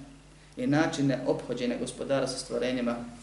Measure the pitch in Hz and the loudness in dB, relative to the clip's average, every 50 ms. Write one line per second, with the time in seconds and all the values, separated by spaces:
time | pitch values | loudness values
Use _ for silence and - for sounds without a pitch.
0 | - - - - - - - - - - - 131 127 135 147 151 160 - - 147 | -10 -14 -18 -20 -20 -20 -20 -20 -20 -14 -6 -2 2 4 4 4 4 4 2 2
1 | 139 135 127 - - 143 127 - - - 120 131 123 120 120 - 131 120 - - | 2 2 2 2 2 0 0 0 -2 -4 -4 -2 0 0 0 -2 -2 -4 -4 -6
2 | 120 120 139 135 - - - - - - 120 120 123 127 127 127 120 117 120 - | -2 0 2 2 2 0 -2 -6 -6 -4 -2 0 0 0 0 0 0 0 -2 -2
3 | - - - - | -6 -10 -12 -16